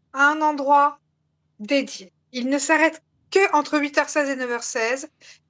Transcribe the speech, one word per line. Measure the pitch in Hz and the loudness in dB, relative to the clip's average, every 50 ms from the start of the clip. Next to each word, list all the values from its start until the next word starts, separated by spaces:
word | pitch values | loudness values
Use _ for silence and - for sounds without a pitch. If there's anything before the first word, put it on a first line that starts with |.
| _ _ - | _ _ -2
à | 269 277 285 | 2 2 2
un | 302 311 | 2 2
endroit | 311 302 302 277 277 269 294 285 285 294 285 - _ _ _ _ _ _ _ _ _ _ _ _ | 0 0 0 0 0 2 4 4 4 2 0 -4 _ _ _ _ _ _ _ _ _ _ _ _
dédié. | 214 208 285 277 254 196 - - 190 - _ _ _ _ - | -6 -2 -2 -2 -2 -2 -8 -14 -16 -20 _ _ _ _ -10
Il | 254 240 254 | -6 -4 -2
ne | 277 285 | -2 -2
s'arrête | 277 - 320 302 311 320 311 - _ _ _ _ _ _ | 0 0 2 2 2 2 0 -4 _ _ _ _ _ _
que | - 381 392 392 320 | 2 2 2 4 2
entre | 294 285 - - 302 | 0 0 0 -2 -2
huit | 285 285 285 311 | -2 0 0 -2
heures | 294 - | -2 0
seize | - 311 294 277 | -2 -2 -2 -2
et | 277 | -4
neuf | 262 254 247 | -6 -6 -6
heures | 240 233 226 | -6 -6 -6
seize, | - - 240 226 226 247 269 302 302 _ _ _ - - _ _ | -6 -4 -4 -2 -2 -2 -4 -6 -12 _ _ _ -20 -20 _ _